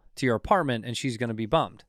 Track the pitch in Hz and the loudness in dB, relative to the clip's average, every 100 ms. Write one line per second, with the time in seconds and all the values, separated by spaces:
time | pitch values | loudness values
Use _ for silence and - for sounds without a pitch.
0 | - - 131 110 - 202 147 117 110 120 | -10 -2 0 2 2 2 2 -2 -4 -4
1 | 135 113 120 110 110 160 113 92 | -4 -2 -4 -2 0 0 0 -6